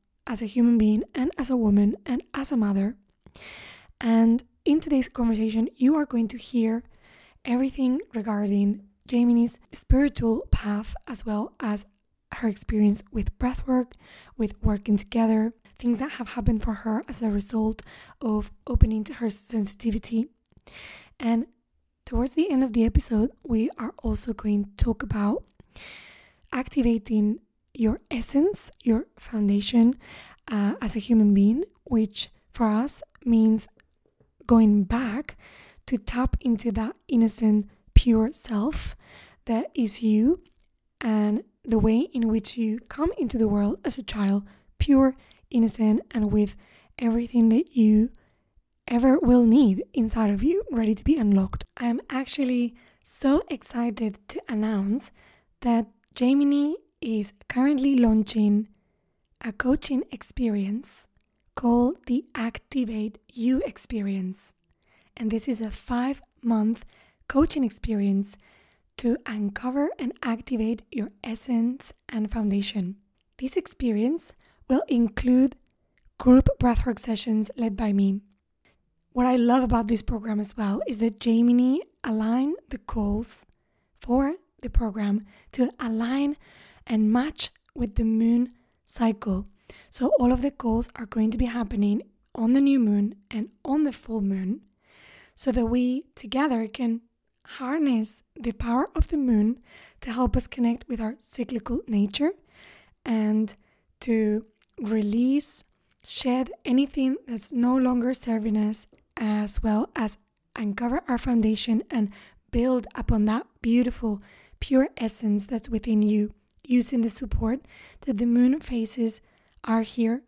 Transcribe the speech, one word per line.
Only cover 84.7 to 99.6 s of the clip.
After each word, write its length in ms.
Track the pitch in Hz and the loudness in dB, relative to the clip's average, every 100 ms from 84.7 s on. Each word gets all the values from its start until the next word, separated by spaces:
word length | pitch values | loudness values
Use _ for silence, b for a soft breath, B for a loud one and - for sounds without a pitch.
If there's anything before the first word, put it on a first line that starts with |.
program 540 | - 226 208 202 208 208 b b | 0 0 -2 -2 -2 -6 b b
to 180 | - 240 - | -2 -2 -2
align 580 | 240 220 233 269 285 294 b b b b b | -6 -4 -4 -2 -2 -4 b b b b b
and 260 | 220 214 | 0 2
match 380 | 240 294 - - _ _ | 2 0 -6 -10 _ _
with 220 | - 233 - | -8 -4 -2
the 80 | |
moon 480 | 220 220 226 240 247 - b b | 0 2 2 2 0 -8 b b
cycle. 640 | b - 226 214 214 190 - B B B B | b -2 -2 -2 -4 -4 -6 B B B B
So 220 | - 254 - | -2 0 2
all 120 | 247 | 2
of 100 | 254 | 2
the 100 | 277 | -2
goals 360 | - 233 226 240 | -4 -2 -2 -4
are 120 | - 220 | -10 -6
going 240 | 226 220 | -2 0
to 60 | 220 | 0
be 80 | 247 | -2
happening 560 | 240 208 202 208 214 - _ _ | -4 -4 0 0 0 -4 _ _
on 180 | - 226 | -4 2
the 80 | 269 | 4
new 180 | 277 277 | 4 4
moon 380 | 220 202 202 - - | 2 2 0 -6 -12
and 180 | 220 220 _ | -8 -10 _
on 200 | - 294 | -4 0
the 80 | 294 | -2
full 280 | 226 - 220 | -4 -8 -4
moon, 400 | 196 190 185 294 _ _ b b b b b | -2 -2 -4 -6 _ _ b b b b b
so 160 | b 269 | b -2
that 140 | 240 226 | 0 0
we 380 | 247 247 262 - | 0 0 -2 -8
together 540 | - 214 254 294 233 220 | -18 -6 -2 0 0 -4
can 320 | - 240 233 _ _ _ _ | -4 -4 -4 _ _ _ _
harness 800 | - - 254 311 285 233 220 - - - | -20 -10 -6 -2 0 0 -2 -6 -10 -10
the 140 | 233 | -8
power 380 | 208 233 240 359 | -6 -2 -2 0
of 140 | 320 - | -2 -2
the 80 | 302 | 0
moon 420 | 254 214 208 262 | 2 2 2 -2